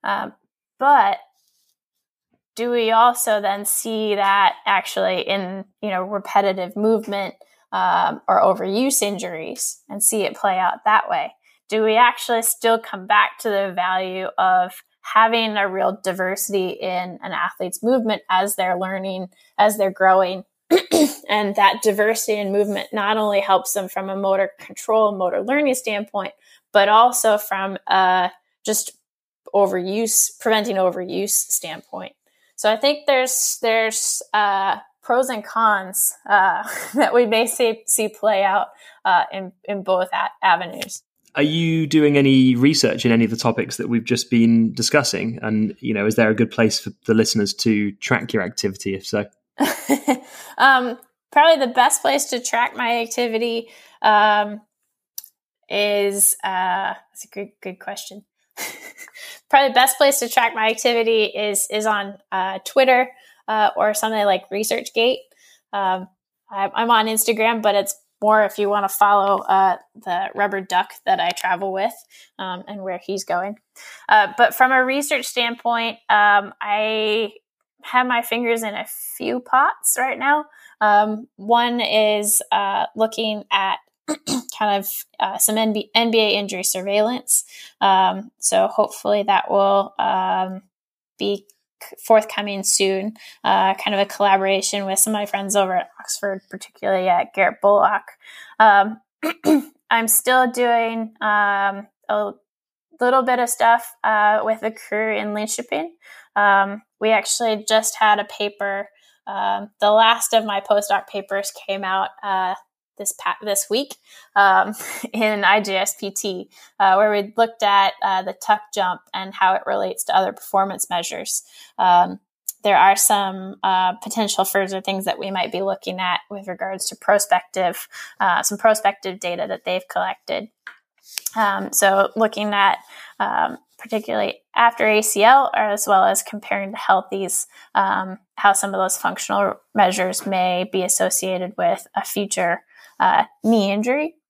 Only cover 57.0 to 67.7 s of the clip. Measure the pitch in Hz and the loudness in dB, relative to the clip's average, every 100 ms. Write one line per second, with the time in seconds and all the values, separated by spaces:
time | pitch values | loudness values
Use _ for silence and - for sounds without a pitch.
57 | _ - - - 202 _ 190 185 - - | _ -20 -16 -14 -14 _ -16 -14 -14 -14
58 | - 202 _ _ _ - - - - - | -14 -20 _ _ _ -14 -14 -14 -20 -20
59 | - - - - _ 269 277 247 262 - | -20 -20 -20 -20 _ 4 4 4 2 4
60 | 277 277 240 254 233 220 220 226 247 233 | 2 2 0 0 0 0 -2 0 0 0
61 | 226 226 208 - 208 196 - 214 220 208 | 2 0 0 -2 -4 -4 -4 -2 -2 -2
62 | 196 196 _ 190 190 190 - 277 262 247 | -4 -14 _ -4 -4 -6 -2 2 4 4
63 | 254 - _ _ - 220 208 - 214 214 | 2 -6 _ _ -4 0 2 2 0 0
64 | 220 220 202 190 - 196 214 226 - 247 | -2 0 0 0 -2 -6 -4 -4 -4 0
65 | 233 262 _ _ _ _ _ 202 190 185 | 0 0 _ _ _ _ _ -4 -2 -2
66 | 185 _ _ _ _ 202 196 208 233 226 | -6 _ _ _ _ -6 -4 -2 2 2
67 | 220 220 226 220 220 233 214 | 2 -2 -2 0 0 2 0